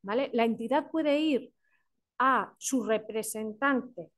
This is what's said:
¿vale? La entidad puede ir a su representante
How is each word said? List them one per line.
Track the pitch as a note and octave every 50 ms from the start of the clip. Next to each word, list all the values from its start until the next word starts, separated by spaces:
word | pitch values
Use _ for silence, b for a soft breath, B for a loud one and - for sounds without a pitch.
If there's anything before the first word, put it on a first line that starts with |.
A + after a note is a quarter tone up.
| -
¿vale? | G3 G#3 B3 C#4+ C4+ -
La | A#3+ A3+
entidad | A#3 A3+ - A#3 A3+ C4 D4+ D#4 D#4
puede | - D#4+ D#4 D4+ C#4+ D4
ir | D#4 D#4+ C#4+ A3 - - _ _ _ _ _ _ _ _ _ _ _ _ _ _
a | B3 C4+ C4 A3+ F#3+ - - _
su | - - C4+ C4 G#3+
representante | G#3 A3 G#3+ G#3+ - G#3+ A3 G#3+ A3 - A3 A3 A3 G#3+ G#3+ C#4 C#4 C#4 B3 C4 - - - E3+ - _